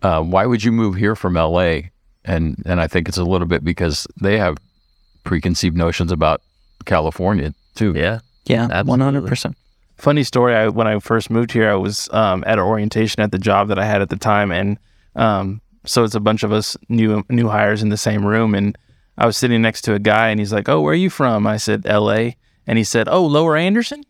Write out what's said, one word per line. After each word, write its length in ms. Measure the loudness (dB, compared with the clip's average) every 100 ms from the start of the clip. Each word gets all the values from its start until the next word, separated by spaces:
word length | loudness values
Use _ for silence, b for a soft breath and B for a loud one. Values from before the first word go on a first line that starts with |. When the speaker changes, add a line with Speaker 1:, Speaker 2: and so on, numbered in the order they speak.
Speaker 1:
uh, 180 | 0 0
"Why 220 | 2 2 2
would 180 | 0
you 80 | 0
move 240 | 0 0 0
here 200 | -2 0
from 200 | -2 0
L 240 | 0 2
A?" 320 | 0 -2 -6 _ _ _
And, 400 | -4 -2 -2 -4 -4
and 140 | -2
I 80 | 0
think 220 | -2 -4
it's 80 | -4
a 80 | 0
little 200 | 0 0
bit 180 | -2
because 440 | -2 -2 -2 -4 -8 -6
they 160 | -2 0
have 200 | 0 -4 _ _ _ _ _ _ -4
preconceived 500 | -2 0 0 0 0
notions 360 | 0 0 -2
about 300 | 0 0 0 _ _ _ _ -2
California 680 | 0 0 -2 -2 0 -2 -8 _ -2
too. 180 | -2
Speaker 2:
Yeah. 260 | 0 -2 -4 _ _ -2
Speaker 3:
Yeah, 180 | 0
Speaker 2:
Absolutely. 260 | 0 -2 0
Speaker 3:
one 100 | 2
hundred 260 | 2 0 -2
percent. 300 | -4 -6 -10 _ _ _ _
Speaker 4:
Funny 260 | 0 2
story. 320 | 2 2 2 4
I, 140 | 2
when 180 | 0 0
I 100 | 0
first 300 | 0 -2 0
moved 220 | -2 0
here, 180 | 2 2
I 60 | 2
was, 320 | 0 -4 -4
um, 280 | 0 0 0 0
at 100 | 0
an 60 |
orientation 580 | 2 0 -2 -2 -2 0
at 100 | -2
the 60 | 0
job 300 | 2 2 2
that 100 | 0
I 60 | 0
had 160 | 0
at 80 | 0
the 60 | -2
time, 320 | 0 2 2
and, 280 | 0 -2 -4 _ _ _ -2
um, 440 | 0 0 -4 -8 _ _ -4
so 180 | 0
it's 120 | 0 0
a 40 |
bunch 240 | 0 0
of 80 | 0
us 240 | -2 -2 -10 -4
new, 340 | 0 2 0 0
new 180 | 0 0
hires 340 | 2 2 2
in 60 | 0
the 80 | 0
same 280 | -2 -2 0
room, 280 | 2 2
and 240 | 2 0 -4 _ _ _ 0
I 80 | 0
was 120 | 2
sitting 240 | 0 2
next 220 | 2 0
to 100 | -2
a 60 | 0
guy, 280 | 2 4 2
and 100 | 0
he's 120 | -2
like, 160 | -2 0
"Oh, 140 | 0
where 100 | 2
are 40 | 0
you 140 | 0
from?" 380 | 0 0 2 0
I 80 | -2
said, 260 | -2 -2 0
"L 260 | 0 2
A." 240 | 0 -2 -6 _ _ -2
And 100 | -2
he 60 |
said, 240 | 0 0 2
"Oh, 180 | 2 2
Lower 300 | 2 2 2
Anderson? 480 | 2 0 -2 -8 -16